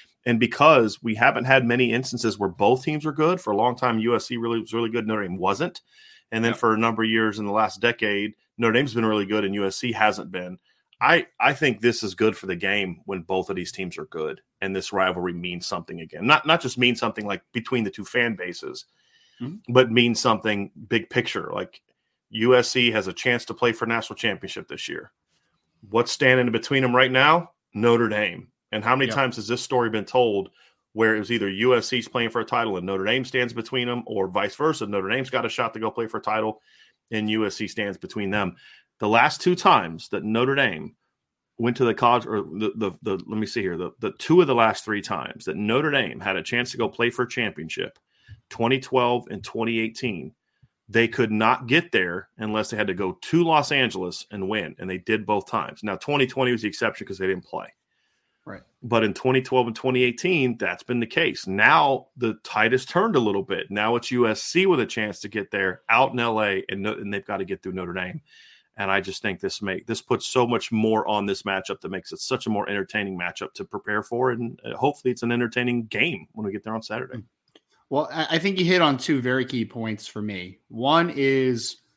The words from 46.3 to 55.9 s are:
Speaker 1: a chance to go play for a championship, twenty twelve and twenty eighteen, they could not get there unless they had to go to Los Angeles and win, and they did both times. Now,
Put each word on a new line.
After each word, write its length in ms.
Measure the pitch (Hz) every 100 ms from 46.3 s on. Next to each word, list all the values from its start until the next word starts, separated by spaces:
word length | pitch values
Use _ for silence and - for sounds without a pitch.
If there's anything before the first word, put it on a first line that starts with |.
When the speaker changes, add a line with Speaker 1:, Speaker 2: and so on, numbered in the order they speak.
| 95
Speaker 1:
a 40 |
chance 300 | 85 120 123
to 60 | 123
go 120 | 110
play 220 | - 120
for 100 | 120
a 80 | 123
championship, 720 | - 110 - 82 - 85 - _ _ - - -
twenty 300 | - 117 135
twelve 460 | 131 131 123 123 -
and 140 | 104
twenty 360 | - 113 113 113
eighteen, 540 | 113 113 127 92 65 - _ _ _ _ -
they 200 | 110 117
could 240 | 123 113
not 360 | 107 110 127 123
get 240 | 151 170
there 380 | 110 90 90 - -
unless 320 | 110 107 107
they 80 | 107
had 100 | 104
to 60 |
go 240 | 90 95 90
to 220 | - 160
Los 300 | 165 156 135
Angeles 520 | 143 123 95 90 87 -
and 160 | 101 95
win, 260 | 107 82 -
and 100 | 92
they 80 | 92
did 280 | 90 107 104
both 240 | 104 -
times. 340 | 113 76 76
Now, 140 | 107